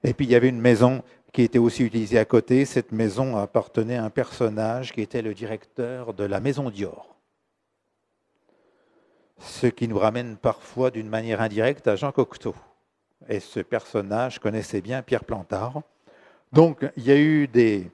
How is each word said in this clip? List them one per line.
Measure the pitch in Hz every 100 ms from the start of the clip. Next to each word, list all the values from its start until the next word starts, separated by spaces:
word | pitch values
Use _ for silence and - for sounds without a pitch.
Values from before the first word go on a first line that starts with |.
Et | -
puis | -
il | 135
y |
avait | 120 127
une | 123
maison | 123 110 123 131 - _ _
qui | -
était | 117 127
aussi | 117 -
utilisée | 120 117 107 113
à |
côté. | 107 120 - 127
Cette | 139 - -
maison | 110 110 98 135 113
appartenait | 101 117 - - 110 123
à |
un | 110
personnage | - 123 - 117 107 110 120 127
qui | -
était | 107 123
le | 110
directeur | 101 110 110 _ - 120 127 117
de | 98
la | 101 101
maison | 123 139 131
Dior. | 98 98 - - _ _ _ _ _ _ _ _ _ _ _ _ _ _ _ _ _ _ _ _ _ _ _
Ce | - - 123
qui | - 117
nous | 104
ramène | 107 117 120 107
parfois | 113 107 - - 127
d'une | 110 110
manière | 110 113 107
indirecte | 110 104 113 147 -
à | 101
Jean | 143
Cocteau. | - 120 - 117 - _ _ _ _ _ _ -
Et | 104
ce | - -
personnage | 92 107 - 110 101 107 127 -
connaissait | 107 110 101 104
bien | 95 127
Pierre | - 117
Plantard. | - 107 90 95 113 139 - _ _ _ _ _ _
Donc, | 135 165 143 135 -
il |
y | 120
a | 139
eu | 151 156 143
des | 117 113 101 90